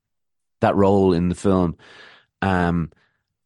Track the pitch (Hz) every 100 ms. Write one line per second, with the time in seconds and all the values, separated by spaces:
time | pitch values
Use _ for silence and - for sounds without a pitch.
0 | _ _ _ _ _ - 110 92 98 98
1 | 95 85 90 85 101 92 87 76 - -
2 | - - _ - 98 92 87 85 80 _
3 | _ _ _ _